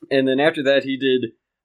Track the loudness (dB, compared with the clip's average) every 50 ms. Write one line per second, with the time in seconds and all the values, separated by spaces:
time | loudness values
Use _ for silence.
0 | -8 -2 -2 0 0 0 0 2 2 0 0 0 0 0 0 0 0 -2 -4 -2
1 | 0 0 0 0 -2 -4 -10 _ _ _ _ _ _